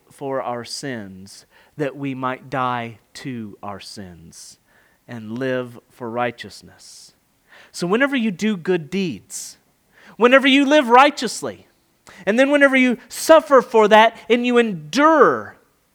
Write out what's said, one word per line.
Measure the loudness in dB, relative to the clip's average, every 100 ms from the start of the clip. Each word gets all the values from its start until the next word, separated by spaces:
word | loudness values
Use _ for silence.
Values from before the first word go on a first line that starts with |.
| _
for | _ -10 -8
our | -8 -10
sins | -12 -12 -12 -12 -14 -18 -20 -20 _ _ _ -10
that | -8
we | -8 -10
might | -8 -8 -8 -10
die | -6 -4 -6 -8 -14 _
to | -18 -14 -12 -14 -16
our | -16 -16
sins | -18 -18 -20 -20 -20 -20 -20 -20 _ _ _ _ _
and | -18 -14 -10
live | -6 -6 -8 -16 _
for | _ -10
righteousness. | -6 -6 -8 -16 -20 -20 _ -20 -20 -20 _ _ _ _ -20 _
So | -10 -4
whenever | -2 -2 -2
you | -4
do | -4 -4 -4
good | -4 -4 -4
deeds, | -6 -6 -8 -14 -18 -18 -20 _ _ _ _ _ 0
whenever | 2 4 4
you | 4
live | 4 2 6
righteously, | 6 6 2 -8 -8 -12 -12 _ _ _ _ _ -8
and | -2 0
then | 2
whenever | 4 2 4
you | 0 -2 -8
suffer | -8 4 4 6 2
for | 4 2 6
that | 6 6 0 -2
and | -2 2
you | 0
endure | 0 -4 -6 0 2 4 4 2 -8 -18 _ _ _